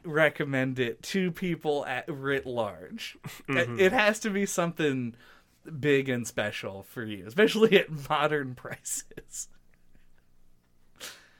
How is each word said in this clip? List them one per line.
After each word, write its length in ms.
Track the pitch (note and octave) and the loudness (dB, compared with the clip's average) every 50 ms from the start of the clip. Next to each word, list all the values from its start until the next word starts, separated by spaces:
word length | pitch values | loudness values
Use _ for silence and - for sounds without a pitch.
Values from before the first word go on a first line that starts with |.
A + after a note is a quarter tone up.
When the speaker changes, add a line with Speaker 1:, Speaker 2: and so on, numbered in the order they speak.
| - | -8
Speaker 1:
recommend 760 | F3 D3 D#3 D#3 D3 - - D#3+ C#3 C#3 C3 C3 C3+ B2+ B2+ | -2 2 2 4 4 2 0 -2 0 0 0 0 0 0 0
it 240 | B2 A#2 - - | -2 -2 -2 -6
to 280 | - - - G3 F#3 F3+ | -8 -4 0 0 0 0
people 540 | E3 - G3 F3+ E3 D#3 - D#3 D3 C#3+ - | -2 -2 -4 -4 -4 -2 -2 0 0 0 -2
at 240 | - B2+ B2 - - | -4 -4 -6 -6 -6
writ 380 | D3+ C3+ C3+ C#3 C#3 C3+ - | -8 -4 -2 -2 0 0 -2
large. 720 | C3 B2 A#2+ A2 G2+ F2+ D#2+ F2 - - - - - - - - - - - - | -2 -2 -2 -2 -2 -4 -8 -14 -14 -12 -12 -12 -14 -14 -16 -16 -16 -16 -12 -6
Speaker 2:
Mm-hmm. 320 | - C3+ C#3+ E3+ A#2 A#2+ A2+ | -2 0 0 0 0 4 4
Speaker 1:
It, 80 | F#3 | 4
it 60 | F#3 | 6
has 260 | A3+ C4 G#3+ G#3 G#3+ - | 6 4 4 4 2 0
to 100 | - A3 | -2 -2
be 160 | F#3+ G3+ G3 | -2 -2 -2
something 680 | F#3+ - F#3 E3+ E3+ E3 - D#3+ D3 C3+ C3 B2 A#2 A2+ - - - - - _ _ _ _ - D#3 D#3+ C3+ | 0 0 0 -2 -2 0 0 0 0 0 -2 -4 -6 -8 -12 -20 -20 -20 -20 _ _ _ _ -16 -12 -8 -2
big 300 | C3+ D3 C#3 C#3 C3+ C3+ | 2 4 4 4 2 0
and 180 | B2 A#2+ A#2 | -2 -2 -4
special 560 | - - - G#2+ G#2 - - - G#2 F#2+ G2 | -4 -4 -2 -2 -2 -4 -6 -8 -10 -10 -12
for 220 | - - - C3 A2+ | -14 -12 -10 -10 -8
you, 220 | G#2+ G#2 F#2+ F2 | -8 -8 -10 -10
especially 520 | A2 A#2 F#3 G#3+ - - G#3+ A3 - G3 F3+ | -2 4 4 4 6 6 6 6 8 8 6
at 300 | - - D#3+ C#3+ C3+ - | 6 2 -4 -8 -4 -2
modern 460 | D3+ C#3+ D3 D3+ D3+ D3 C#3 B2+ B2+ | 2 2 2 2 2 0 -2 -4 -8
<laughs> 20 | |
prices. 920 | - - - - - - - - - - - - - - - - - - - - - _ - - _ - - - - - - - - _ _ _ - - - - _ _ _ _ _ _ - - - - - - - - _ _ | -12 -12 -14 -14 -12 -8 -8 -8 -8 -8 -10 -14 -16 -16 -14 -14 -14 -14 -14 -18 -20 _ -20 -20 _ -20 -20 -20 -20 -20 -20 -20 -20 _ _ _ -20 -20 -20 -20 _ _ _ _ _ _ -20 -20 -18 -18 -18 -18 -20 -20 _ _